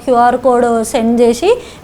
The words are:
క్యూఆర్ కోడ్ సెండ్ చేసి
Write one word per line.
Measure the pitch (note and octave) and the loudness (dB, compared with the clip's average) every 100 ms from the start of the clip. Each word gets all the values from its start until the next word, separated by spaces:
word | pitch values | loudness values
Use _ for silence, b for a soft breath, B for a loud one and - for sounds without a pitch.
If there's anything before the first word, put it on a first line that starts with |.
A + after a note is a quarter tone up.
క్యూఆర్ | - A#3 A#3+ B3 | -2 0 2 0
కోడ్ | C4 A#3+ A#3+ A3+ | 0 0 0 -2
సెండ్ | A3 A#3+ A3+ A#3+ | -2 -2 0 2
చేసి | A#3 A#3 F#4 A#4+ B B | 2 2 0 -2 B B